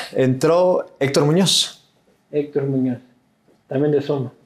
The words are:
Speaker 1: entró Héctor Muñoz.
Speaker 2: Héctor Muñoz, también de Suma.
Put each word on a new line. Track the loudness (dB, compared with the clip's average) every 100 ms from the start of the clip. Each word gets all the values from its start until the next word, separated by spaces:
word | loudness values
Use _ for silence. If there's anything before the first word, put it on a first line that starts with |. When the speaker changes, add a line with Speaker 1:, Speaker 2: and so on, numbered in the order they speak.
| -4
Speaker 1:
entró | -2 0 2 2 2 2 0 -4 _
Héctor | -2 2 2
Muñoz. | 2 2 0 -2 -8 _ _ _ _ _
Speaker 2:
Héctor | -6 -4 -4 -2
Muñoz, | -2 -2 -4 -10 _ _ _ _ _ _
también | -2 0
de | 0
Suma. | -2 -4 -6 -12